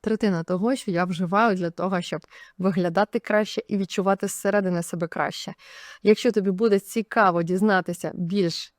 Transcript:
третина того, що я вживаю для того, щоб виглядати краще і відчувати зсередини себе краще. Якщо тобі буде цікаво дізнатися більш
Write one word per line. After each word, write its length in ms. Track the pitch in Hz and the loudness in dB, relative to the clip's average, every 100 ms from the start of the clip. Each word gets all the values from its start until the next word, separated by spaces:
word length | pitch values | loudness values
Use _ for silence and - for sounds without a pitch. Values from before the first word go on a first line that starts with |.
третина 420 | - 220 214 175 | -2 0 2 0
того, 320 | 165 180 226 269 | -2 0 0 -2
що 160 | - | -2
я 140 | 170 180 | -2 0
вживаю 500 | 170 175 196 226 185 | -2 0 2 2 2
для 140 | 170 | -2
того, 320 | 170 180 185 | -2 -2 -2
щоб 200 | - 156 _ - - - | -4 -8 _ -20 -20 -2
виглядати 640 | 185 180 175 170 214 233 | 0 2 0 2 0 -2
краще 420 | - 208 214 - - | 0 0 0 -6 -4
і 100 | 202 | -4
відчувати 500 | 190 - 190 196 202 | -2 -2 0 0 -2
зсередини 560 | - 196 208 190 175 | -2 0 0 0 -2
себе 240 | 170 170 170 | -4 -6 -6
краще. 460 | - 147 - - 190 - - - - | -4 -4 -4 -12 -14 -20 -20 -20 -2
Якщо 280 | 202 214 247 | 4 4 4
тобі 200 | 214 196 | 2 0
буде 280 | 185 226 196 | 0 2 2
цікаво 640 | - 226 202 - 196 170 | 0 -6 -2 4 4 4
дізнатися 680 | 170 185 214 190 175 175 160 | 0 2 4 2 0 -6 -8
більш 600 | - 170 202 170 - - | -6 -4 0 0 -2 -12